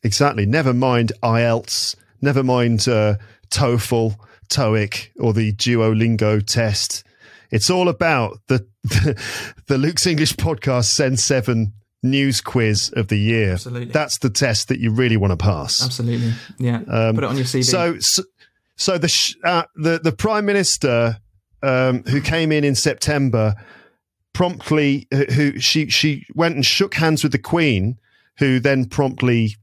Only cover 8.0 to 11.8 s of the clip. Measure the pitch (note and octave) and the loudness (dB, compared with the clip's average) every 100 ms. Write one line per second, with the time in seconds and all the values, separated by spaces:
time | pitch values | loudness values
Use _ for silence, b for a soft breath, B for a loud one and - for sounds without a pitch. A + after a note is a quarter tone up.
8 | E3+ C#3+ A2 - _ C3 - _ - - | 2 2 0 -6 _ -2 -2 _ -2 0
9 | D3+ A2 B B B B - C3+ D3 D#3+ | 0 -2 B B B B -2 0 0 0
10 | F3+ D#3 D#3 - E3 D3+ - B2 A2+ - | 0 0 0 0 -4 -2 -2 0 0 0
11 | C3+ C3 - C3+ A#2+ A#2 G#2+ - | 0 0 0 0 0 0 -2 -6